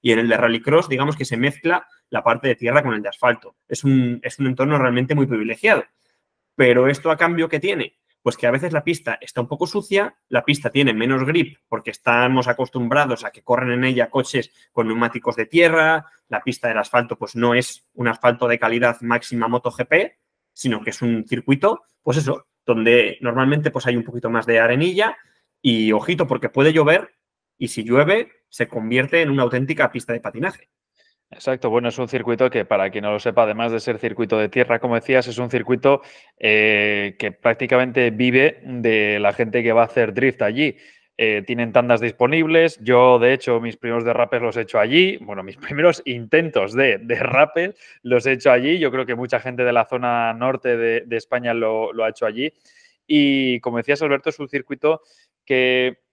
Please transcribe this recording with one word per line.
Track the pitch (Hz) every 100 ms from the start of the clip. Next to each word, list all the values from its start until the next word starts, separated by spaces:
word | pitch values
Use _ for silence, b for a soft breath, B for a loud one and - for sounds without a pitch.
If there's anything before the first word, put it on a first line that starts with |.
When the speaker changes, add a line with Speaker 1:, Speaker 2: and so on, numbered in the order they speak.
Speaker 1:
y | 123
en | 113
el | 117
de | 113
Rallycross, | 117 113 139 156 180
digamos | 131 143
que | 147
se | 135 117
mezcla | 135 - 165 180 - b _
la | 113
parte | 117 117 139
de |
tierra | 117 117 139
con | 143
el | 107
de | 101
asfalto. | - 123 117 - _ _
Es | -
un, | 139 131 123 120
es | 120 -
un | 135
entorno | 131 139 147
realmente | 131 123 127
muy | 147 135
privilegiado. | 113 110 110 214 165 - _ _ _ _ _ _
Pero | - 127 123 131
esto | 139 165
a | 156
cambio, | 170 170 165
¿qué | 151
tiene? | 185 185 117 _ _ _
Pues | -
que | - 120
a |
veces | 131 175
la | 151
pista | 165 165 - 104
está | - -
un | 120
poco | 147 180
sucia, | 208 202 196 208 _ _
la | 120
pista | - 143 -
tiene | 139 135
menos | 110 120 135
grip | 131 165 151 - _
porque | 110 113
estamos | - - 120 123 131 120
acostumbrados | 120 127 131 120 139 139 117
a | 110
que | -
corren | - 120 127
en | 123
ella | 131 123 117
coches | 135 123 131 - b b
con | - 113
neumáticos | 113 117 120 123 117
de |
tierra, | 110 165 170 160 160 160 151 b _
la | 104
pista | - 120 120
del | 110
asfalto | 101 123 120 120
pues | 104 117
no | 120
es | 120 127 - _
un | - 123
asfalto | - 123 120 120
de | 117
calidad | 113 117 120 117
máxima | 117 120 - 120 113
moto | 120 123
G | - 123
P, | 160 269 _ _ _ _
sino | - 131 107
que | -
es | -
un | 120 113
circuito, | 110 - - 139 202 - _ _
pues | - 139
eso, | - - _ _
donde | - 113 113 120 107 -
normalmente | 123 120 131 151 147
pues | 127 127
hay |
un | 120
poquito | 113 123 120
más | 113
de | 113 113
arenilla | 117 127 170 185 214 - b b b _
y, | 127 113 110
ojito, | 107 - 175 156
porque | - -
puede | 131 151
llover | 156 147 175 - _ _ _ _ _
y | 123
si | -
llueve | 110 127 151 214 240 _ _
se | - 117
convierte | 120 110 123 139 170
en | 156
una | 139
auténtica | 120 123 135 156 135
pista | 123 -
de | 117
patinaje. | 104 113 180 - _ _ _ _ _ _ _
Speaker 2:
Exacto, | - - 131 123
bueno, | 117 120
es | 113
un | 120
circuito | 123 107 117 127
que, | 120
para | 95 104 98
quien | 104
no | 104
lo | 104
sepa, | 120 110
además | 110 107 117
de | 113
ser | 127 110
circuito | 117 107 110 110
de | 107
tierra, | 127 123 117
como | 123
decías, | 117 - 131 120
es | 117
un | 123
circuito, | 123 110 127 139 139 B B B _
eh, | 113 107 107 104 104 101 101 95
que | 104
prácticamente | - 120 113 123 127 127 127 120
vive | 107 123 127 147 -
de | - 123 113 110 104 104
la | 104
gente | 101 113 120
que | 117
va | 113
a | 113
hacer | - 110
drift | 104 131 -
allí. | 104 120 151 - b b b -
Eh, | 113 107
tienen | 98 120 117
tandas | 113 123 113
disponibles, | 117 - 123 160 160 165 165 -
yo, | 113 123 127 123
de | 123
hecho, | 131 131 117
mis | 117
primeros | - 120 117
derrapes | 117 117 117 123
los | 117
he | 110
hecho | 113 117
allí, | 110 151 185 196
bueno, | 208 101
mis | 98 101
<laughs> | -
primeros | 147 175 -
intentos | - 120 113 156 165 120 98
de | 117 135 101
derrapes | 117 117 120 127 147 165 180 - b b
los | 123 123
he | 131
hecho | 131 139
allí, | 123 135 175
yo | 147
creo | 131
que | 123
mucha | 117 123 123
gente | 127 123
de | 123
la | 120
zona | 110 127 123 120 113
norte | 113 127 131 127 117
de, | 117 117
de | 120 113
España | - 123 120
lo, | 117 110 110 110
lo | 113
ha | 113
hecho | 110
allí. | 113 110 147 _ b b b b
Y, | - 151 143 135 131 120
como | 123 120
decías, | 117 143
Alberto, | 156 139 160
es | -
un | 143
circuito | 143 - 135 151 156 b b b _
que | _ 127 127 127 127 123 _